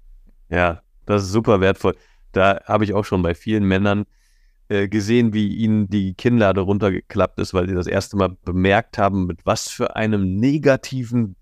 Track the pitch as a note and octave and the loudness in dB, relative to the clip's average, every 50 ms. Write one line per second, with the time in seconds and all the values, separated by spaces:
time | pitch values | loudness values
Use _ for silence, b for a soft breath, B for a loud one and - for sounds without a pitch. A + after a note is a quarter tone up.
0 | - - - - - - - _ - - E2 F2 F2+ F2 E2+ - _ _ _ _ | -20 -20 -20 -20 -20 -20 -20 _ -10 -4 0 0 0 0 -2 -4 _ _ _ _
1 | - - G#2 G2+ G2 F#2 F#2+ A2+ A2 - G#2+ F#2+ F#2+ F#2+ G2 - - G2 F2 b | -4 -2 0 0 0 0 -2 0 2 2 2 4 4 2 2 0 0 -2 -2 b
2 | b b b b b - - F#2+ F#2 G2 G2 - - - G#2+ G#2 G#2+ G2 F#2+ G2+ | b b b b b -6 -2 2 2 2 2 0 -2 -2 0 0 0 0 -2 -2
3 | G2+ - G#2+ F#2 F2 E2+ F2 - - A2 A2 G#2+ G2+ F#2+ F#2+ F#2+ G2+ G2+ G2+ G#2 | -2 -2 -2 0 0 -2 -4 -4 -4 -2 -2 0 2 2 2 2 2 0 0 -2
4 | G#2 - _ _ _ _ _ _ _ _ _ _ _ - G#2 G2+ G2+ G2 G2+ G#2+ | -4 -8 _ _ _ _ _ _ _ _ _ _ _ -4 -2 -2 -2 -2 -2 -2
5 | G2 G#2 A#2 A#2+ A#2+ A2+ G#2 G#2+ G#2 G2+ E2 F#2+ A2+ G#2+ G#2+ G#2+ G#2 F#2+ G2+ G#2 | 0 2 2 2 2 2 0 0 -2 -2 -2 -2 0 0 2 0 0 0 -2 -2
6 | F#2+ F#2+ F#2 - - B2 A#2+ A#2 G#2+ F#2+ F#2 G2 F#2 F#2 G2+ G#2 G#2+ G2 F#2 - | -2 -4 -4 -2 0 2 2 4 4 4 2 2 0 0 0 0 0 0 -2 -2
7 | - - - G#2 F#2 F#2 - - F#2 - - F#2 F2+ F#2 F#2+ F2+ F2 F2 - G2 | -6 -4 -2 0 0 0 -2 -4 -6 -2 -2 -2 -2 0 -2 -4 -2 -2 -2 -4
8 | G2 - - G2 F#2+ F#2 F#2 - - F#2+ F2 F#2 F2+ G2 G2 A2 - _ - - | -4 -2 -2 0 0 -2 -2 -6 -10 -6 -2 0 2 4 2 2 0 _ -2 0
9 | G2+ G2 G2 G2 F#2 F2 E2 - - F#2+ G#2+ - - - - - B2 - - - | 0 0 0 0 -2 -4 -6 -4 -2 -2 -2 -2 -4 -8 -6 -6 -6 -4 -4 -2
10 | A2 G#2+ G#2+ G2+ F#2+ F#2 F#2 G2+ A#2 C#3 C#3+ D#3+ C#3 C#3+ C3 C3 - - C3 C3 | -2 0 0 0 0 -2 0 0 0 0 0 2 2 2 2 2 -2 -6 -8 -8
11 | B2 A2 A#2+ B2 A2+ G2 F#2 - | -6 -2 -2 -2 -2 -2 -6 -14